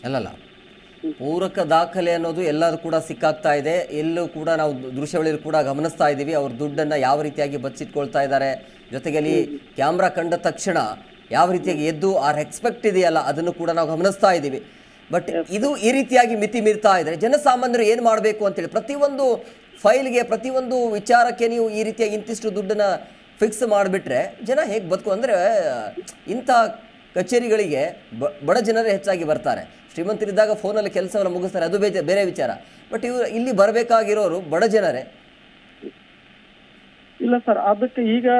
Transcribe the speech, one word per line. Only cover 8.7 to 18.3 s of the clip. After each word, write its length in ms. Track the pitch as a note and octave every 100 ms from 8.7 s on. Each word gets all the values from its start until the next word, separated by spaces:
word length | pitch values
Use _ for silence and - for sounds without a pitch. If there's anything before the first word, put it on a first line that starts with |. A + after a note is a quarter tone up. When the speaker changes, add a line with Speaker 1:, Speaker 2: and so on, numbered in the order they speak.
| - -
Speaker 1:
ಜೊತೆಗೆ 240 | C3 D#3 D3+
ಅಲ್ಲಿ 280 | D3+ F3
Speaker 2:
ಹ್ಮ್. 140 | - C#3+
Speaker 1:
ಕ್ಯಾಮ್ರಾ 500 | - - C#3 F3+ F#3
ಕಂಡ 260 | F3+ E3
ತಕ್ಷಣ 420 | E3+ F3 D#3 G3+ E3 A2 - - - -
ಯಾವ 220 | B2 F3+
ರೀತಿಯಾಗಿ 320 | F3+ F#3+ D#3
ಎದ್ದು 320 | D3+ D#3 F#3+ F#3+
ಆ 160 | C#3+
ರೆಸ್ಪೆಕ್ಟ್ 540 | D3 D3+ - A#3 A#3 A3
ಇದೆಯಲ್ಲ, 320 | F#3+ F3 D#3+
ಅದನ್ನು 340 | C3+ D3 F3
ಕೂಡ 180 | E3+ E3
ನಾವು 180 | E3 D#3
ಗಮನಿಸ್ತಾ 440 | D#3+ F#3+ F#3+ G3
ಇದ್ದೀವಿ. 300 | F3 C#3 C3 - - - - -
But 180 | E3+ E3+
Speaker 2:
ಎಸ್. 200 | E3 D#3+
Speaker 1:
ಇದು 260 | G3 C#4+ C#4
ಈ 160 | A3
ರೀತಿಯಾಗಿ 440 | C4+ A3+ B3 A#3 A3+
ಮಿತಿ 240 | G#3+ A#3
ಮೀರ್ತಾ 380 | G#3+ G#3+ G#3+ F#3
ಇದ್ರೆ 180 | D3+ E3
ಜನಸಾಮಾನ್ಯರು 640 | A3+ C#4+ C#4+ B3 B3 A#3
ಏನ್ 180 | G#3+ A#3
ಮಾಡ್ಬೇಕು 460 | A#3 A3 G#3+